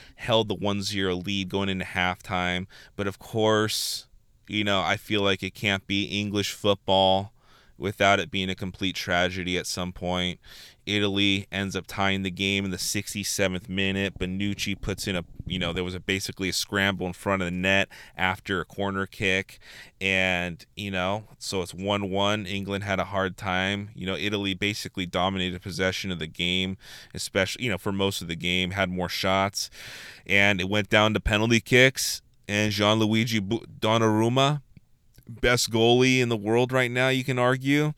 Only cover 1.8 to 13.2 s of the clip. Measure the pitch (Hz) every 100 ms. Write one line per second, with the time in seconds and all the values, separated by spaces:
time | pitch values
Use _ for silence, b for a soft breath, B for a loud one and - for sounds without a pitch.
1.8 | - 92 90 90 - 92 90 90 92 B
2.8 | B B 98 92 - 113 107 107 107 -
3.8 | - - - - _ _ - 104 104 98
4.8 | 85 101 - 104 98 95 92 - 107 98
5.8 | - 98 90 101 104 104 98 - 107 98
6.8 | - 95 95 95 98 _ b b b b
7.8 | 95 - 98 98 82 98 95 92 95 -
8.8 | 95 85 - 87 90 95 90 87 78 -
9.8 | 90 - 90 90 90 - B B B B
10.8 | B 104 104 98 101 98 98 95 98 92
11.8 | 85 - 98 95 95 87 98 98 98 90
12.8 | - 107 98 104